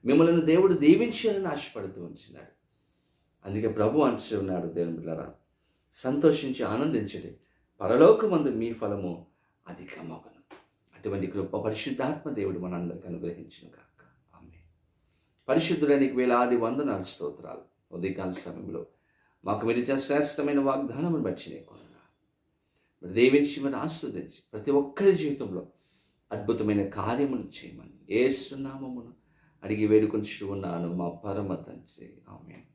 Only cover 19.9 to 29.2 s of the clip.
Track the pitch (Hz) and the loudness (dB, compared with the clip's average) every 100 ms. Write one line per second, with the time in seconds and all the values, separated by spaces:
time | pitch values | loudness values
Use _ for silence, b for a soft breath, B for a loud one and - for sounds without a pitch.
19.9 | 135 - 143 147 - 143 143 139 135 135 | -2 0 0 0 -2 0 2 2 0 -4
20.9 | 117 170 160 104 - - 67 - - - | -4 -2 0 -2 -4 -10 -16 -18 -20 -20
21.9 | - _ _ _ _ _ _ _ _ _ | -20 _ _ _ _ _ _ _ _ _
22.9 | _ 90 98 127 139 143 - 139 127 156 | _ -4 4 6 6 4 -2 -4 -4 -6
23.9 | - 123 87 76 - _ 107 143 139 139 | -6 -10 -10 -12 -18 _ -10 2 2 2
24.9 | - 196 175 151 139 113 90 - _ _ | 2 4 4 0 -4 -6 -8 -10 _ _
25.9 | _ _ _ _ 104 104 110 107 101 98 | _ _ _ _ -8 -2 0 2 2 0
26.9 | 101 98 123 143 123 - - 85 - - | -4 -4 -2 -2 -4 -8 -16 -18 -20 -20
27.9 | - - 107 131 135 - 135 135 135 131 | -20 -4 2 2 0 -6 -10 -10 -10 -12
28.9 | 123 113 - | -12 -16 -20